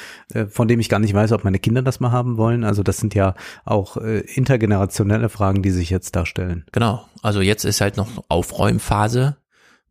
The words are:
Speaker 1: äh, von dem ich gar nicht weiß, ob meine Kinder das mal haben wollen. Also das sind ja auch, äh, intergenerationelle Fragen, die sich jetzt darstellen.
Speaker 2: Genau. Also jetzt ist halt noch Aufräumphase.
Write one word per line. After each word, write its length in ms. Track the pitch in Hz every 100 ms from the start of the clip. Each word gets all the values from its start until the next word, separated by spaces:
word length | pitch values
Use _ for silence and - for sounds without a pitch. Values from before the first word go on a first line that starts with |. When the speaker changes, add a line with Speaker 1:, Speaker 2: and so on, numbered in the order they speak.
| - - -
Speaker 1:
äh, 140 | 113 104
von 200 | - 110
dem 120 | 117
ich 100 | 113
gar 80 | 104
nicht 160 | 107
weiß, 180 | 101 107
ob 100 | 110
meine 160 | 104 95
Kinder 240 | - 120
das 160 | 131 -
mal 120 | 127
haben 260 | 123 123 113
wollen. 260 | 113 120
Also 180 | 107 101
das 160 | 101 95
sind 160 | 110
ja 220 | 101 95 - - - -
auch, 320 | 110 95 -
äh, 240 | 110 107
intergenerationelle 1080 | - - 127 127 107 101 98 - 101 110 117
Fragen, 320 | - 98 98
die 80 | 98
sich 220 | 92 85
jetzt 240 | 92 - -
darstellen. 500 | 90 - 90 85 -
Speaker 2:
Genau. 340 | 110 117 110 - -
Also 200 | 110 101
jetzt 240 | 95 - 101
ist 160 | 101
halt 160 | 101 104
noch 120 | 98 104 -
Aufräumphase. 1080 | 85 87 - 98 117 - 104 107 123 135 143 _ _ _ _ _